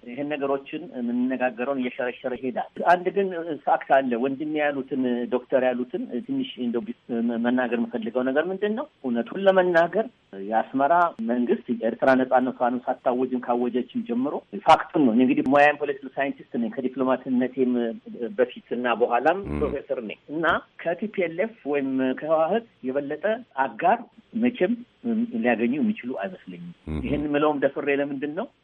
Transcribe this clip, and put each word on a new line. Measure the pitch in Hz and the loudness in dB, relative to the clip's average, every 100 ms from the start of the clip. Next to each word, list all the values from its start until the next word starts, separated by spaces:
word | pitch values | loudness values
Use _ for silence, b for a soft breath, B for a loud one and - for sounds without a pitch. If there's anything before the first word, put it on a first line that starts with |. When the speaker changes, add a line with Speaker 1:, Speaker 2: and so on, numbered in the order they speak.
| 120 | -12
Speaker 1:
ይህን | 120 143 | -8 -4
ነገሮችን | 147 139 139 135 156 165 127 | -2 -2 -2 -4 -12 -10 -6
የምንነጋገረውን | 120 120 127 131 127 110 123 139 | -2 0 0 0 -2 -2 -4 -2
እየሸረሸረ | 123 - 123 123 135 | -2 -2 -4 -4 -6
ይሄዳል። | 123 127 113 - - - | -4 -4 -4 -8 -2 4
አንድ | 180 180 | 4 4
ግን | 180 190 175 170 143 | 0 -2 -2 -6 -4
ፋክት | - 160 - | 0 -2 4
አለ። | 139 135 117 | 2 4 0
ወንድሜ | 135 135 156 151 | 0 -2 -4 0
ያሉትን | 147 139 135 139 127 120 120 | 0 -2 -4 -2 0 0 0
ዶክተር | 127 - 135 | -2 0 2
ያሉትን | 127 123 123 - - 123 | 2 0 -4 -6 -6 -8
ትንሽ | 113 135 131 - | -4 -4 -4 -4
እንደው | 123 117 | -2 -2
ቢ-፣ | 107 - _ 117 117 117 | -4 -12 _ -2 0 0
መናገር | 120 127 123 120 | 2 2 0 0
የምፈልገው | 113 120 110 123 | -2 -4 -4 -2
ነገር | 127 135 170 | 0 0 -2
ምንድን | 190 208 | -2 -2
ነው? | 220 294 _ | -2 -6 _
እውነቱን | 135 117 117 185 | -4 -2 -2 2
ለመናገር | 196 190 180 170 170 175 226 _ _ 196 196 | 4 6 6 4 4 2 -2 _ _ -12 -2
የአስመራ | - - 131 139 170 175 - 113 | -2 0 0 4 6 4 0 -2
መንግስት | 123 120 226 - | 0 2 0 0
የኤርትራ | 117 113 113 135 131 | -2 -2 2 4 4
ነጻነቷን | 127 127 127 117 123 123 | 4 2 2 0 0 0
ሳታወጅም | 123 123 139 123 127 127 | -4 -2 0 0 0 -2
ካወጀችም | 123 123 123 123 123 127 113 | -2 0 0 -2 -4 -6 -4
ጀምሮ | 120 135 - - - | -2 -2 -4 -8 -4
ፋክቱን | - 160 - 175 | 4 4 4 4
ነው። | 135 | 6
እኔ | 110 | 6
እንግዲህ | 127 139 131 | 4 4 4
ሙያዬም | 143 147 147 | 6 6 4
ፖለቲካል | 147 139 135 | -2 -4 -8
ሳይንቲስት | - 139 135 - | -4 -4 -4 -8
ነኝ። | - 117 | -4 -4
ከዲፕሎማትነቴም | 110 127 131 127 127 - 127 127 127 123 123 117 113 117 110 117 | -2 -4 -2 0 0 0 0 0 0 0 2 -2 -4 -12 -10 -8
በፊት | 101 123 - - | -2 -2 -2 -8
እና | 120 123 110 | -4 -2 2
በኋላም | 120 120 135 185 | 2 2 2 0
Speaker 2:
ም። | 202 147 | -2 -4
Speaker 1:
ፕሮፌሰር | 147 131 - 127 | -2 -4 -6 -6
ነኝ | 110 - - | -6 -12 -10
እና | 147 160 196 - _ | -2 0 0 -4 _
ከቲ | 170 170 208 | -6 -4 -6
ፒ | 208 | -4
ኤል | 170 165 | -4 -2
ኤፍ | 226 233 139 | -6 -4 -4
ወይም | 143 135 131 131 131 | -2 0 0 -2 -2
ከህወሓት | 151 160 160 214 226 _ | 0 2 2 0 -4 _
የበለጠ | 127 135 139 151 202 226 240 - | -4 -4 -4 -4 -2 -4 -6 -4
አጋር | 135 208 175 240 - - _ | -4 0 2 2 -2 -20 _
መቼም | 117 120 - 180 233 240 _ 120 113 120 | 0 0 2 0 0 -6 _ -4 -2 -2
ሊያገኙ | 120 117 110 117 | 0 0 2 0
የሚችሉ | 143 117 104 123 127 | 2 0 0 -6 -6
አይመስለኝም። | 98 92 - - 175 175 - | -8 -10 -16 -14 -14 -16 -8
Speaker 2:
ም። | 107 | -6
Speaker 1:
ይህን | 151 143 | -2 -2
የምለውም | 147 147 151 147 | 0 2 2 2
ደፍሬ | 139 160 139 139 | 0 -2 0 0
ለምንድን | 143 139 147 | 0 -4 -6
ነው? | 156 247 _ | -6 -8 _